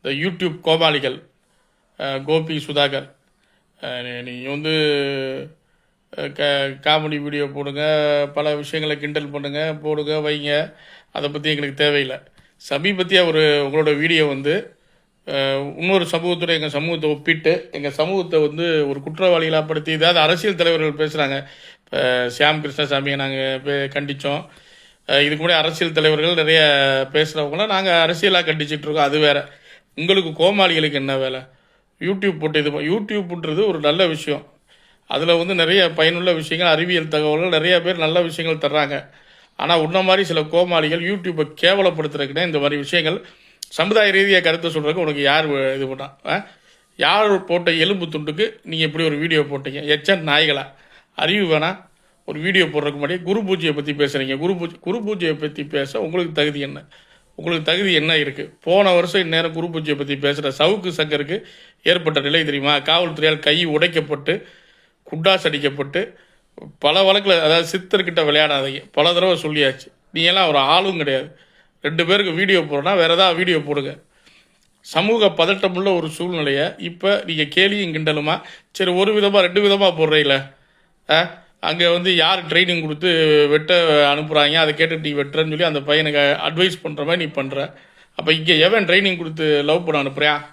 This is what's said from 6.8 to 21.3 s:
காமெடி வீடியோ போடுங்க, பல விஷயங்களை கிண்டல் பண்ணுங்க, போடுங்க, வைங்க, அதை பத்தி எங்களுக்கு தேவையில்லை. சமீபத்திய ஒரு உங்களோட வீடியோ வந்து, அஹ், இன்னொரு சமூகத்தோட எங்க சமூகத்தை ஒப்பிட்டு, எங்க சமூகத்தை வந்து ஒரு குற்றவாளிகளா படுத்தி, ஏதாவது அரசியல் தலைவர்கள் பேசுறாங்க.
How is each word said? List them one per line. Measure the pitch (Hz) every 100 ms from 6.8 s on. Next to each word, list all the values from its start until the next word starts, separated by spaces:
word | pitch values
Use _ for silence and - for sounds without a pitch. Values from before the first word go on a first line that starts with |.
| 151
காமெடி | 156 151 147
வீடியோ | 143 147 143
போடுங்க, | 139 143 143 151 151 147 147 143
பல | 147 147 147
விஷயங்களை | 143 160 151 147
கிண்டல் | 147 151 147
பண்ணுங்க, | 143 143 143 160 156
போடுங்க, | 151 151 147
வைங்க, | 151 151 151 147 147 160 - - - _
அதை | 151 143
பத்தி | 147 151
எங்களுக்கு | 147 147 135
தேவையில்லை. | 147 147 131 135 _ _ _ _
சமீபத்திய | - 139 175 190 180 185 175
ஒரு | 156 151 147 139
உங்களோட | 147 151 147
வீடியோ | 160 165 147
வந்து, | 135 139 180 233 _ _ _ _ _ -
அஹ், | 139 135 135 143 156
இன்னொரு | 175 190 165
சமூகத்தோட | 165 170 175 165
எங்க | 165 151
சமூகத்தை | 143 160 165 156
ஒப்பிட்டு, | 147 156 165 156 165 -
எங்க | 151 143
சமூகத்தை | 139 160 196 175 160
வந்து | 151 151 170 160 143
ஒரு | 139
குற்றவாளிகளா | 139 156 185 170 160 160 151
படுத்தி, | 156 151
ஏதாவது | 160 160 170
அரசியல் | 156 175 208 175
தலைவர்கள் | 170 165 156 143 156
பேசுறாங்க. | 156 143